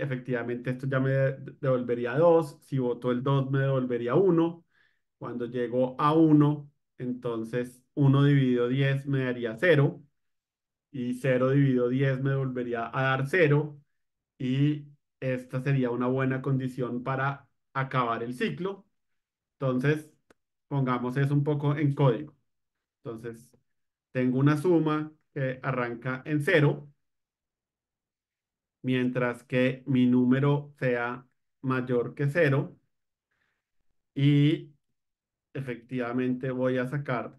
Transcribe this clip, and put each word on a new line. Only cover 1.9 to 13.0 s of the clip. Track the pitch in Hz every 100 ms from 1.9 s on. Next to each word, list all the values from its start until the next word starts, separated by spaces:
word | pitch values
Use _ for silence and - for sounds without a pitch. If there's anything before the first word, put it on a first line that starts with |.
| 120 120 135
dos, | 170 165 147 -
si | - 135
boto | 123 120 123
el | 123
dos | 139 139 135
me | 135
devolvería | 135 131 123 120 120 156
uno, | 190 165 170 170 _ _ _ _ _ _
cuando | 123 120 120
llego | 123 120 123 127 -
a | 151
uno, | 160 156 151 147 151 - _ _ -
entonces | 123 123 123 113 113 123 123 - _
uno | 151 139 139
dividido | 143 143 127 123 120
diez | 135 139 139 139
me | 135
daría | 127 120 113 110
cero, | - 143 156 - - _ _ _ _ _ _ _ _
y | 127 123
cero | 123 135 127 131
dividido | 143 135 127 123
diez | 131 135 131
me | 139 135
volvería | 131 127 120 117 117
a | 131